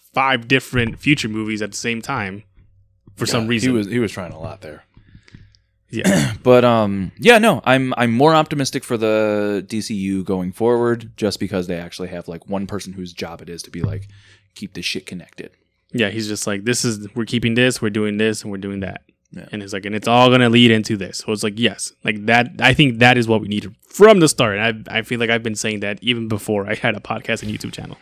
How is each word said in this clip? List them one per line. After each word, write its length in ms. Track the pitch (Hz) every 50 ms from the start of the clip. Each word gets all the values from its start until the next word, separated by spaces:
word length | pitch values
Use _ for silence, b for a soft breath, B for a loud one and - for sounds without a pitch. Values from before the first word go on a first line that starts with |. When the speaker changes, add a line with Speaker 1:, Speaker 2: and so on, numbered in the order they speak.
| _ _ -
Speaker 1:
five 320 | 139 135 135 131 123 117
different 540 | 117 135 131 - - - 127 117 113 87 90
future 280 | - 139 147 - - 110
movies 340 | 107 110 110 107 110 104 104
at 100 | 101 101
the 40 |
same 240 | - - 117 117 113
time 440 | - - 139 123 101 95 98 104 - _ _ _ - _ _ _ _ _ _ _ _ - -
for 80 | - 120
Speaker 2:
Yeah, 80 | 113 -
Speaker 1:
some 160 | 120 110 110
reason." 240 | 120 110 117 131 123
Speaker 2:
he 40 |
was, 100 | 113 101 95
he 100 | 113 123
was 140 | 117 95 -
trying 180 | 104 90 82 78
a 60 | 78
lot 220 | 80 80 73 -
there. 240 | - 78 76 78 _ _ _ b b b b b b b b b b b b b _ _ _ _ _ _
Speaker 1:
Yeah. 440 | 113 110 - 190 196 165 143 127 107 -
Speaker 2:
<clears throat> 40 | -
But, 220 | 127 123 123 120
um, 460 | 120 117 113 107 101 98 98 95 82 - -
yeah, 200 | 131 220 240 214
no, 220 | 220 226 165 110 -
I'm, 280 | - 131 131 131 127 127
I'm 160 | - 120 117 113
more 220 | 120 143 160 160
optimistic 500 | 156 156 - 156 143 135 - - 131 -
for 120 | - 123
the 680 | 107 110 110 107 107 107 107 104 104 104 104 104 98 90
D 140 | - 110 107
C 140 | 98 - 113
U 280 | 98 95 98 95 95 90
going 300 | 104 95 92 90 92 92
forward 580 | - 113 117 120 120 120 120 120 117 113 113 -
just 240 | - 110 101 - -
because 260 | 104 90 104 92 90
they 100 | 87 90
actually 320 | 85 87 85 - - 90 85
have, 180 | 87 87 85 -
like, 200 | 82 85 - -
one 200 | 98 98 98 92
person 240 | 104 95 - 95 92
whose 200 | 98 90 87 85
job 300 | - 95 85 85 78 80
it 60 | 85
is 140 | 85 82 -
to 60 | -
be 120 | - 87 -
like, 240 | - 80 92 98 b b b b b b b b b _
"Keep 200 | - 104 92 -
this 100 | 87 87
shit 220 | - - 92 -
connected." 440 | - 95 87 80 _ _ - - - _ _ _ _ _ _ _ _ -
Speaker 1:
Yeah, 180 | 123 110 98
he's 180 | 104 113 110 104
just 180 | 107 101 -
like, 180 | 110 101 98 101
"This 200 | 117 123 - -
is, 240 | 123 110 104 104 101 -
we're 80 | 120 113
keeping 300 | - - 117 120 117 113
this, 280 | 120 127 127 120 - 117
we're 80 | 107
doing 260 | 101 110 107 107 104 104
this, 240 | 110 110 110 - -
and 100 | 107 101
we're 60 | 95
doing 200 | 98 98 98 98
that." 220 | 95 92 95 - _ _ _ _ _ _ -
Speaker 2:
Yeah. 140 | - - -
Speaker 1:
And 100 | - 104 101
it's 100 | 98 104
like, 120 | 98 98
"And 80 | 101 104
it's 120 | 107 - 117
all 220 | 117 123 127 127
gonna 180 | 123 127 127 117
lead 200 | 113 120 120 117
into 260 | 113 110 107 - 113
this." 220 | 98 95 - - -
So 140 | - - 110
it's 100 | 101 110
like, 160 | 107 101 110
yes, 340 | 117 107 98 - - - _ _ -
like, 220 | 120 107 104 104
that, 260 | 113 117 120 120 123 - -
I 140 | 113 131 127
think 260 | - 151 135 113 113
that 160 | 120 123 123 123
is 80 | 113
what 140 | 110 113 104
we 80 | - 98
needed 260 | 104 104 - 98 - _ _ _
from 320 | - - 196 220 220 185
the 80 | 160 147
start. 300 | - - 131 110 98 101
And 300 | 110 117 110 110 95 -
I, 100 | 104 113
I 40 | 104
feel 160 | - 123 117
like 120 | 117 110
I've 120 | 117 117 113
been 140 | 113 107
saying 240 | - - 110 107 104
that 180 | 101 101 104 - -
even 260 | 120 123 117 113 110
before 400 | 110 101 - - 107 101 98 104
I 60 | 110
had 200 | - - 120 107
a 40 | -
podcast 420 | - - 113 110 - - 113 104 107
and 80 | 107 107
YouTube 200 | 107 - 117 -
channel. 240 | - - - - -